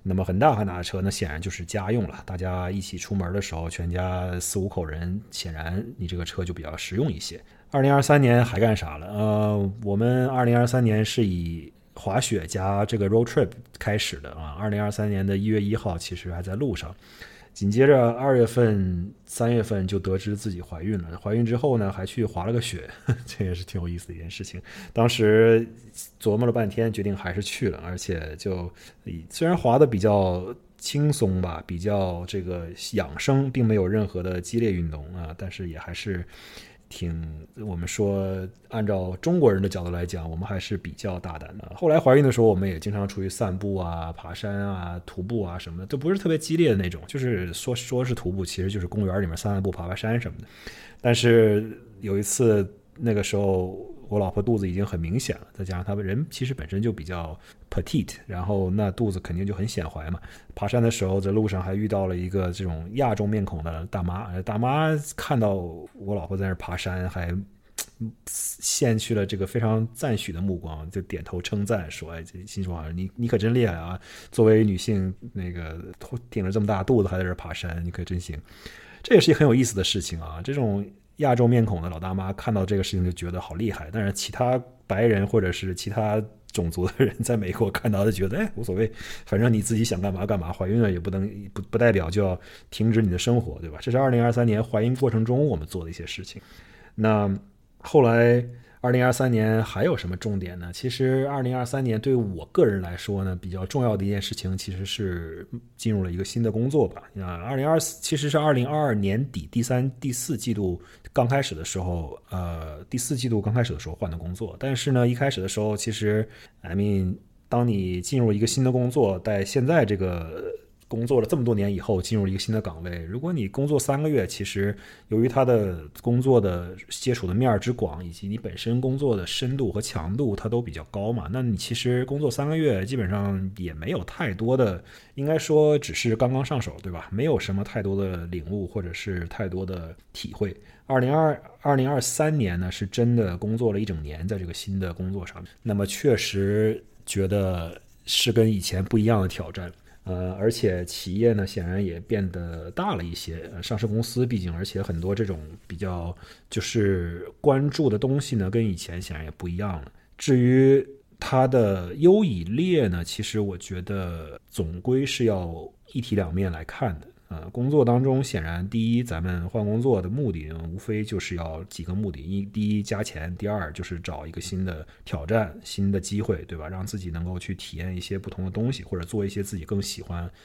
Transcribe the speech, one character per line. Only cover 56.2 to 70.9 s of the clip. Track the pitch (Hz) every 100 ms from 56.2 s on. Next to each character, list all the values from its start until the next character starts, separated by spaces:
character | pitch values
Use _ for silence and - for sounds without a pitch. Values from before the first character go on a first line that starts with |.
| 160
其 | - 127
实 |
本 | 131 -
身 | 98
就 | 113
比 | 98
较 | 78 90 80 78 - - -
petite， | - 87 151 - - -
然 | 90 90
后 | 98 92
那 | 98 101
肚 | 95 110
子 | 92
肯 | - 85
定 |
就 | 98 92
很 | 107
显 | - -
怀 | - -
嘛。 | 90 - - -
爬 | - 104
山 | 123
的 | 117
时 | -
候 | 95 98
在 | 98
路 | 107 107
上 | 92
还 | 90
遇 | 98 107
到 | 101 95
了 | 90
一 | 90
个 | 95 90
这 | 87
种 | 92 80 85
亚 | 117 139 104
洲 | 104
面 | 107
孔 | 95 85
的 | 80 82 90
大 | 98
妈， | 87 90 90
呃， | 90
大 | 92 107
妈 | 123 147 156 156 143 -
看 | - 135
到 | 104 98 87 82 - -
我 | 98
老 | 101 85
婆 | 95
在 | 95
那 |
儿 | 90
爬 | - 90
山， | - 90 90
还 | 90 85 90 - - _ - - _ 113 - -
献 | - - - - - 117 110
去 | - 107
了 | 98
这 | 98
个 | 95
非 | 120
常 | 110 110 113 -
赞 | 143 107
许 | -
的 | 85
目 | 98 87
光， | 82 78 80